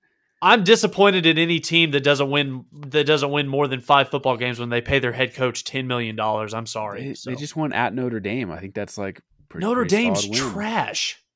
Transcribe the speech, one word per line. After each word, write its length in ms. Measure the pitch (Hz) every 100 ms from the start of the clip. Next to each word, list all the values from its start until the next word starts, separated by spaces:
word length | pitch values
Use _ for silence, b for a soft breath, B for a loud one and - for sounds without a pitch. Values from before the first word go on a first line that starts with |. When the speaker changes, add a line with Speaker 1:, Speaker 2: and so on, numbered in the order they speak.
| _ _ _ -
Speaker 1:
I'm 240 | 180 233 185
disappointed 600 | 226 220 - 202 185 165
in 120 | 160
any 240 | 165 165
team 300 | - 170 160
that 120 | 143
doesn't 260 | 139 139 139
win, 360 | 143 139 131 - 147 139
that 160 | 151 143
doesn't 260 | 151 143
win 160 | 147 143
more 200 | 139 143
than 100 | 131
five 300 | 120 143 135
football 260 | 143 135 120
games 240 | 123 120
when 80 | 120
they 120 | 120
pay 180 | 117 139
their 140 | 123
head 200 | 117 127
coach 300 | - 127 120
ten 240 | - 135 127
million 300 | 123 113 110
dollars. 360 | 110 107 107
I'm 120 | 113 113
sorry. 340 | 113 107 101 135
Speaker 2:
They, 60 |
Speaker 1:
So. 160 | - 127
Speaker 2:
they 80 | 127
just 180 | 147 160
won 160 | 156
at 220 | 104 120
Notre 260 | 120 123 113
Dame. 320 | 98 127 101
I 80 | 82
think 140 | 98 104
that's, 220 | 101 -
like, 240 | 98 - _ _ _
pretty, 180 | 165 196
Speaker 1:
Notre 160 | 247
Speaker 2:
pretty 120 | 185 202
Speaker 1:
Dame's 280 | 240 202 -
Speaker 2:
solid 160 | -
win. 100 | 254
Speaker 1:
trash. 720 | 196 214 226 - - - - _